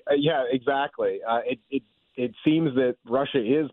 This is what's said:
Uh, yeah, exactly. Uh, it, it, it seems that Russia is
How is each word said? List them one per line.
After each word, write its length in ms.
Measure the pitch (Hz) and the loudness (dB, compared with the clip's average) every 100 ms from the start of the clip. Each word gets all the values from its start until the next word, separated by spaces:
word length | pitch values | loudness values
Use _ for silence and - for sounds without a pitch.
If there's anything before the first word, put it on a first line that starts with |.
| - | 0
Uh, 60 | 147 | 0
yeah, 280 | 151 147 123 | 2 0 0
exactly. 720 | 131 123 139 143 - 101 95 110 | -2 0 0 -2 -2 -2 -2 -2
Uh, 120 | 117 | -2
it, 140 | 120 131 - | -2 -8 -6
it, 140 | 135 _ _ _ | -8 _ _ _
it 180 | - 120 - | -6 -6 -2
seems 280 | 156 156 156 127 | 0 2 2 2
that 180 | 123 - | 0 -2
Russia 400 | 113 127 139 139 | -2 -2 0 -2
is 240 | 110 147 147 | 2 0 0